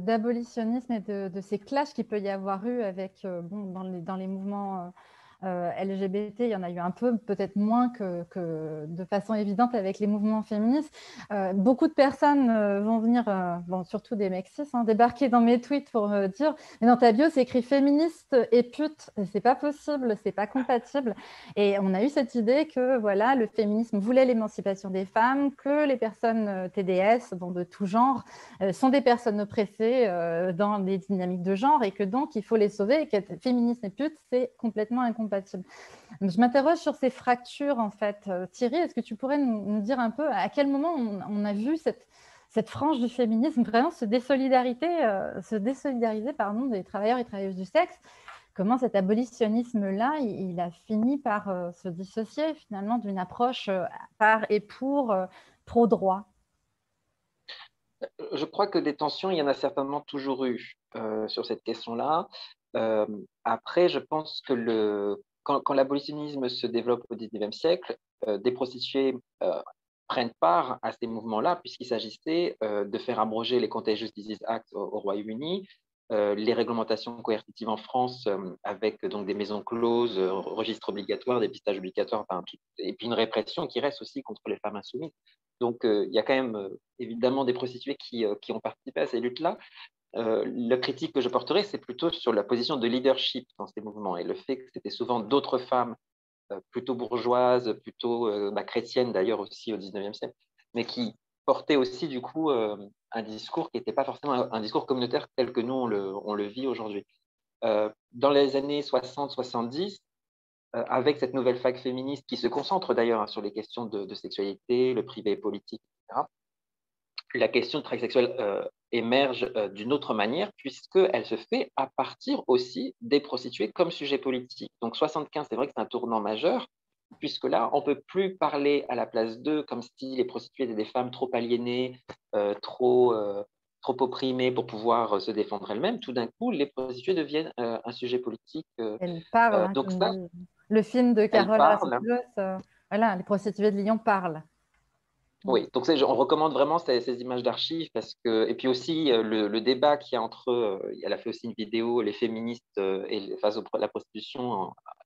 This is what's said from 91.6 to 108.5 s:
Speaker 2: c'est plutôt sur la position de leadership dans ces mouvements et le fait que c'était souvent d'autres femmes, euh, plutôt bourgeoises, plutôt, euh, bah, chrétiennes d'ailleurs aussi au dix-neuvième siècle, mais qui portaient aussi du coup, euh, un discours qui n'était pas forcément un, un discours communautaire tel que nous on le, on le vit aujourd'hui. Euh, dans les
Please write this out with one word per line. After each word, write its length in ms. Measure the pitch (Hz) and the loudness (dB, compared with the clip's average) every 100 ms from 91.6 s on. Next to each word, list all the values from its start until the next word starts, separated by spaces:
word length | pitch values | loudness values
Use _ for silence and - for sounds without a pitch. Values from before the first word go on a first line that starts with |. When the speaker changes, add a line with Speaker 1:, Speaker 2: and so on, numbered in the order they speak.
Speaker 2:
c'est 140 | 202 - | -2 -8
plutôt 320 | - - 170 | -10 -4 -4
sur 240 | - 123 | -2 0
la 100 | 104 | 0
position 320 | 101 120 120 139 | 0 -2 -2 -2
de 100 | 117 | 0
leadership 640 | 127 131 131 - 127 - _ | 2 2 2 0 -6 -12 _
dans 100 | 98 | -14
ces 120 | - | -12
mouvements 380 | 104 104 98 87 | -12 -10 -6 -6
et 80 | 85 | -4
le 80 | |
fait 240 | 95 - 131 | -6 -6 -8
que 120 | - | -8
c'était 160 | - 104 | -14 -12
souvent 320 | - 120 120 | -8 -2 -2
d'autres 360 | 104 139 135 131 | 2 0 2 -4
femmes, 380 | 127 127 120 110 _ _ _ _ _ | 0 0 0 -6 _ _ _ _ _
euh, 80 | 98 - | -12 -8
plutôt 240 | 123 123 120 | -8 -4 -6
bourgeoises, 840 | 120 120 120 123 123 127 117 - | -4 -2 2 4 6 4 2 -4
plutôt, 460 | - - 120 117 117 | -8 -6 -2 0 0
euh, 240 | 104 101 | 0 -2
bah, 140 | 104 - | -4 -4
chrétiennes 480 | 120 113 131 120 | -4 -2 0 0
d'ailleurs 260 | 101 95 104 | 2 0 0
aussi 320 | 98 - - | -4 -10 -8
au 60 | 101 | -6
dix-neuvième 360 | 95 101 101 | -6 -8 -8
siècle, 200 | 104 - - _ _ _ | -8 -12 -12 _ _ _
mais 100 | 117 | -6
qui 320 | 113 - 113 - _ _ - | -6 -6 -8 -8 _ _ 0
portaient 320 | 131 - 143 | 0 2 2
aussi 320 | 127 - 160 | 2 -2 -6
du 100 | 127 | -6
coup, 300 | 127 160 156 | -8 -4 0
euh, 260 | 123 107 104 101 _ _ | 0 0 -4 -12 _ _
un 80 | 113 | -10
discours 500 | 107 107 - - - | -8 -12 -6 -6 -6
qui 60 | 113 | -6
n'était 160 | - | -4
pas 100 | 139 | -2
forcément 300 | 135 120 147 | -4 -4 -4
un, 160 | 123 123 | -2 -2
un 80 | 110 | -4
discours 260 | 107 156 - | -4 -4 -2
communautaire 440 | 127 120 143 - - | -2 0 -2 -4 -4
tel 160 | 120 | -2
que 80 | 127 | -2
nous 140 | 117 131 | -2 -2
on 120 | 120 | -2
le, 260 | 101 98 98 101 | -2 -4 -6 -6
on 80 | |
le 120 | 104 104 | -4 -4
vit 220 | 117 135 | -4 -6
aujourd'hui. 380 | 117 107 101 - _ _ _ _ _ | -6 -6 -10 -12 _ _ _ _ _
Euh, 260 | 113 107 107 - _ | 0 0 0 -4 _
dans 200 | 120 139 | 0 4
les 260 | 143 139 | 6 4